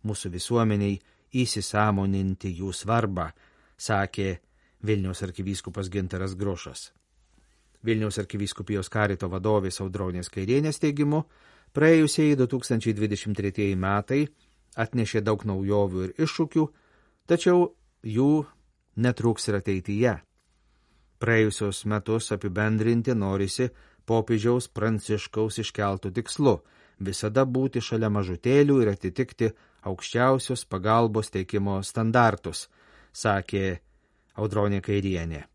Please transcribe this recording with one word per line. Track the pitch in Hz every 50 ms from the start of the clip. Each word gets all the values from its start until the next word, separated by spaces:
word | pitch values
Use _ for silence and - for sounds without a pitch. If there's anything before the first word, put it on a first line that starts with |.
| -
mūsų | 107 104 - - 95 87
visuomeniai | 90 - - 120 117 113 110 104 101 101 101 101 98 _ _ _ _ _ _
įsisąmoninti | - 127 123 120 - 107 98 - - 107 107 107 101 98 98 98 98 98 95 95 92 - - 98 87 82
jų | 95 95 90
svarbą, | - - 101 113 117 110 104 95 90 82 80 - _ _ _ _ _ _ _ _ _
sakė | - - 113 98 98 95 - - 98 95 90 - _ _ _ _ _ _ _ _ -
Vilniaus | 104 107 101 92 92 90 - 101
arkivyskupas | 92 90 - 95 98 98 - - 95 87 107 98 90
Gintaras | 92 101 92 87 - 90 95 95 95
Grušas. | 90 101 101 92 82 - - 64 - - - _ _ _ _ _ _ _ _ _ _ _ _ _ _ _ _ _ _ -
Vilniaus | 110 113 110 107 107 98 107
arkivyskupijos | 101 - - 101 101 98 - - 98 - 104 98 92 -
Carito | - 110 104 101 98 90 - 90
vadovės | 90 92 90 107 107 104 95 95 - -
Audronės | 98 95 90 95 95 92 90 87 90 -
Kairienės | - - 95 101 123 143 151 156 147 - -
teigimu, | 151 143 143 147 147 151 156 151 _ _ _ _ - _ _ _ _ _
praėjusieji | 139 156 160 165 160 156 143 - - 156 147 147
du | 131 127 120
tūkstančiai | 139 127 - - 123 113 - 117 107
dvidešimt | 101 107 104 104 - - 107 104 -
tretieji | 98 101 95 - 104 101 98 92
metai | 92 98 101 104 101 - 131 143 151 143 _ _ _ _ _ _ _ _ -
atnešė | - 113 - - 123 113 104 - 113 101
daug | 107 107 101 -
naujovių | 107 98 95 98 98 101 104 101 95 92 92 92
ir | 95 - - 160
iššūkių, | 156 - - 165 147 - 156 156 151 _ _ _ _ _ _ _ _ _ _ _ -
tačiau | 175 170 - 185 180 175 175 170 - _ _ _ _ _ -
jų | 110 107 117 131 143 151 156 143 - _ _ _ _ _ _ _ _ _
netrūks | 107 117 123 120 - 110 117 110 - -
ir | - 101 98
ateityje. | - - 98 92 90 - 101 104 120 123 101 - _ _ _ _ _ _ _ _ _ _ _ _ _ _ _ _ _ _ _ _
Praėjusios | - 113 117 110 110 107 101 - 107 101 98 - -
metus | 107 107 104 - - 110 113 113 - 107
apibendrinti | 101 - 101 90 104 107 107 110 107 107 113 117 117 110 131 123
norisi | 110 98 95 95 98 98 92 - - 127 123 - - - _ _ _ _
popiežiaus | - 113 113 110 - 117 107 104 117 120 123 120
Pranciškaus | - _ 110 104 113 110 107 - - 107 101 - - - 107 110 110 - - 110
iškeltų | - - - 104 101 98 95 - 101 90
tikslų: | 120 113 - - - 151 131 101 80 _ _ _ _ _ _ _ _
visada | 98 95 101 - - 107 107 131 135
būti | 131 123 135 131 135 - 123 113
šalia | - 120 113 113 107
mažutėlių | 104 104 98 90 90 87 - 123 131 143 147 143 139 135
ir | 117 107
atitikti | 98 - - 95 90 - 131 - - - 117 110 - _ _ _ _ _ -
aukščiausios | 104 95 - - - - 117 123 131 135 131 - - 131 117 -
pagalbos | _ - 95 90 107 110 117 120 113 107 110 104 -
teikimo | - 95 92 - - 104 98 101 98 95 98
standartus, | - - 120 113 113 113 123 120 113 104 - - - 80 - - _ _ _ _ _ _ - - _
sakė | _ - - 110 101 98 92 - - 98 95 95 90 85 _ _ _ _ _ _ _ _ _ _ _
Audronė | - 107 104 95 107 104 104 101 95 -
Kairienė. | - 101 101 95 98 92 85 82 82 80 73 73 _